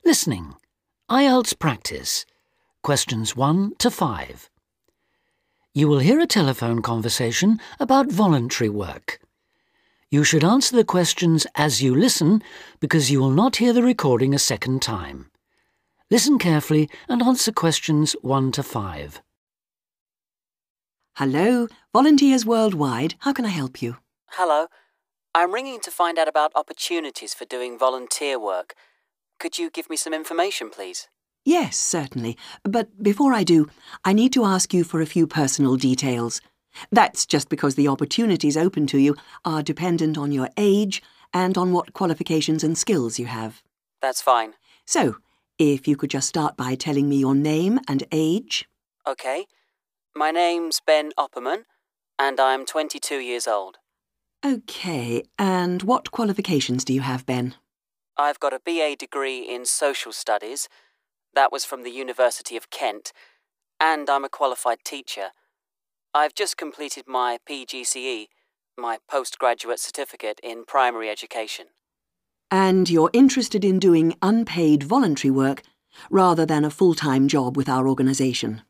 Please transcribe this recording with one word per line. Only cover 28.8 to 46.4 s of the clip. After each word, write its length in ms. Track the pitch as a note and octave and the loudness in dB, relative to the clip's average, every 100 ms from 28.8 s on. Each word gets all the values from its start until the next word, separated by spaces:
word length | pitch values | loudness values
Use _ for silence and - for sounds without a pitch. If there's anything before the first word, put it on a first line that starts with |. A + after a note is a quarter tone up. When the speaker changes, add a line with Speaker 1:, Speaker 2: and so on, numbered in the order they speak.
| _ _ _ _ _ _ | _ _ _ _ _ _
Speaker 3:
Could 180 | E3+ - | -10 -8
you 120 | E3 | -8
give 180 | E3+ - | -10 -8
me 80 | D#3 | -8
some 160 | - | -6
information, 560 | D#3 D#3 E3 F#3 - A2 | -8 -6 -4 -2 -4 -12
please? 400 | - - F3+ - _ _ _ | -14 -14 -14 -16 _ _ _
Speaker 2:
Yes, 360 | - E4+ A3 - | 0 2 0 -4
certainly. 580 | - F3 C#3 C3+ A2+ A#2 - - | -4 -4 -6 -6 -8 -8 -16 -10
But 380 | G3+ A3 A3 _ | -4 -2 -4 _
before 300 | G3+ G3+ C#4+ | 0 4 2
I 100 | A#3+ | 4
do, 280 | F3 E3 D3+ _ - - | 4 4 4 _ -20 -6
I 80 | F#3+ | 2
need 220 | G#3 B3+ | 4 4
to 100 | B3+ | 4
ask 300 | G#3+ F#3 - | 2 2 2
you 100 | F3+ | 0
for 160 | E3+ E3 | 0 -2
a 60 | D#3 | -2
few 200 | F3 D#3+ | 2 0
personal 500 | D#3+ C#3 - C#3 C3 | 2 0 2 2 4
details. 640 | C3 B2+ C#3 B2 A#2 - _ _ _ - - | 2 0 0 -2 -4 -6 _ _ _ -20 0
That's 340 | G#3 G3 - | 2 2 0
just 240 | - D3+ - | -2 -2 -2
because 280 | C#3+ D3 C3+ | -2 -2 2
the 120 | C#3+ | 0
opportunities 720 | C3+ D3 - A#3 F3+ D3 D3 | 0 -2 0 0 2 0 2
open 280 | F3+ E3+ D3 | 0 0 0
to 100 | C#3+ | 2
you 180 | C#3 C#3+ - - | 2 2 -6 -12
are 200 | - D#3 | -6 -4
dependent 560 | D3 D3 F3+ E3+ D#3+ D3+ | -4 -4 -2 0 0 -2
on 140 | C#3+ | -2
your 180 | C#3+ C3 - | -2 -4 0
age 440 | G#3 G3+ G#3 - _ _ _ | 2 4 2 -4 _ _ _
and 240 | F3+ F#3 F#3 | -2 0 0
on 160 | F#3 | 2
what 220 | F3+ - | 0 -2
qualifications 680 | - F#3 D#3 - D#3+ D3 D#3 | -4 -2 -2 0 0 0 0
and 140 | D#3+ E3 | 0 -2
skills 420 | - F#3 A#2+ A2 | 0 0 0 -6
you 60 | |
have. 380 | A#2+ A2+ A2 - _ _ _ _ | -8 -8 -10 -12 _ _ _ _
Speaker 3:
That's 180 | C3+ B2+ | -6 -2
fine. 320 | - B2 A2 - _ _ | 2 2 0 -10 _ _
Speaker 2:
So, 320 | - E4 D3 G#2+ _ _ _ _ | -4 0 0 -2 _ _ _ _
if 300 | D3+ C#3 - | 2 2 0
you 80 | C#3 | -2
could 140 | C3+ | -2
just 180 | C#3 - | -4 -4
start 300 | E3+ | -2